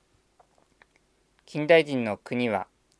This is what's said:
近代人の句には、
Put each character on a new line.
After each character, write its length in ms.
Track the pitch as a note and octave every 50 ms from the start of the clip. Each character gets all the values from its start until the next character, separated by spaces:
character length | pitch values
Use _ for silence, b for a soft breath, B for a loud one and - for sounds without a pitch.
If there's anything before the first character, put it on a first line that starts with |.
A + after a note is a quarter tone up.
| _ _ _ _ _ _ _ _ - _ _ _ _ _ _ _ - _ _ _ _ _ _ _ _ _ _ _ _
近 220 | - - D3+ D3+
代 180 | D3+ E3+ E3 D3+
人 200 | D3 C#3 B2+ A#2
の 120 | G#2+ G2+
句 180 | - - - C3+
に 140 | A#2+ B2 A#2
は、 180 | G#2 F#2+ F#2 - _ _ _ _ _